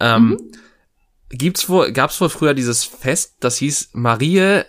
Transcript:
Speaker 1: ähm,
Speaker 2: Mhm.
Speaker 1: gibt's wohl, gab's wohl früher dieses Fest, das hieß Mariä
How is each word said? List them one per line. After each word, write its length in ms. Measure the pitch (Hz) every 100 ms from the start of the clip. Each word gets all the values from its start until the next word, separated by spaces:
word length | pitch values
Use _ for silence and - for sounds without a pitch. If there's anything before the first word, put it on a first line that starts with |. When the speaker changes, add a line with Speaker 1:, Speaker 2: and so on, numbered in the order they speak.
Speaker 1:
ähm, 300 | 117 113 113
Speaker 2:
Mhm. 60 | - - - - _ _ _ _ _ -
Speaker 1:
gibt's 400 | 123 165 - -
wohl, 240 | 180 135
gab's 260 | 120 143 -
wohl 80 | 175
früher 240 | - 151
dieses 300 | 135 120 117
Fest, 540 | - - 127 - - -
das 160 | 123 -
hieß 320 | 143 143 -
Mariä 720 | - 120 113 151 190 190 202